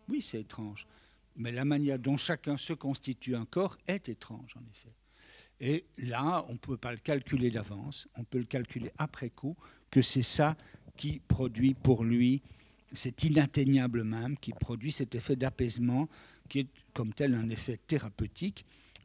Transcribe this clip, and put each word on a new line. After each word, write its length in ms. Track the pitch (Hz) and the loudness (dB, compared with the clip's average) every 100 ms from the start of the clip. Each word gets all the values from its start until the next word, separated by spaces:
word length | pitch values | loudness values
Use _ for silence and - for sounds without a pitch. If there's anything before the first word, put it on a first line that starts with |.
| - | -6
Oui, 140 | 277 | -6
c'est 180 | - 113 | -4 -8
étrange. 460 | 110 - 107 104 - - _ _ _ - | -8 -10 -10 -10 -18 -20 _ _ _ -8
Mais 160 | 120 | -6
la 120 | 120 | -2
manière 340 | 143 147 143 131 | 2 2 2 0
dont 180 | 127 143 | 0 0
chacun 400 | - 160 151 143 | 0 -2 -2 -4
se 160 | - | -4
constitue 640 | 156 139 131 - 120 127 | -6 -4 -6 -6 -8 -4
un 120 | 120 113 | -4 -2
corps 320 | 175 190 - - | -2 -2 -4 -6
est 220 | 196 - | -6 -6
étrange, 480 | 110 - 113 123 117 | -12 -12 -14 -16 -18
en 120 | 113 | -20
effet. 240 | - 117 - _ _ - - - - | -20 -20 -20 _ _ -20 -20 -20 -8
Et 240 | 123 160 - - | -2 -2 -4 -10
là, 460 | 123 120 147 180 - | -6 -2 0 0 -2
on 60 | |
ne 40 | 120 | -8
peut 180 | - 123 | -6 -6
pas 140 | 123 | -6
le 80 | 117 | -6
calculer 520 | - 143 - 165 120 | -2 -2 0 2 2
d'avance, 580 | 110 98 101 139 - - - | 0 -6 -10 -10 -12 -12 -12
on 80 | |
peut 140 | 117 127 | -4 -4
le 60 | |
calculer 480 | 117 131 120 123 113 - | -2 -4 -4 -8 -8 -6
après 320 | 151 - 120 | -6 -6 -12
coup, 260 | - 139 180 - - - | -8 -8 -8 -16 -20 4
que 120 | 135 | 6
c'est 200 | - 131 | 6 4
ça 340 | 120 - 147 156 - - - - | 4 4 4 2 -10 -20 -20 -8
qui 240 | 151 156 | -6 -4
produit 540 | - - 123 110 135 | 0 2 2 4 4
pour 300 | 127 135 113 | 6 6 6
lui, 380 | 113 120 123 139 - - - _ - | 6 6 6 4 -2 -20 -20 _ -12
c'est 320 | - 127 - | -6 -6 0
inatteignable 800 | 160 151 143 147 135 135 127 117 | 4 6 4 4 6 6 4 0
même, 320 | 110 113 123 143 | -2 -2 -4 -6
qui 140 | - | -8
produit 400 | - - 117 139 | -6 -4 -4 -4
cet 220 | - 123 | -4 -4
effet 220 | 117 - 131 | -4 -2 0
d'apaisement, 720 | 131 - 120 120 120 127 156 - - - - | 0 0 -2 0 2 2 0 -6 -20 -20 -6
qui 120 | 143 | -4
est 80 | 131 - _ | -4 -10 _
comme 200 | - 113 | -6 -4
tel 200 | - 143 | 0 2
un 140 | 120 113 | 2 0
effet 280 | 110 - 113 | -4 -6 -8
thérapeutique, 880 | - 147 107 - 107 - 190 - - - - - | -2 -2 -2 -6 -8 -4 -6 -6 -20 -20 -20 -16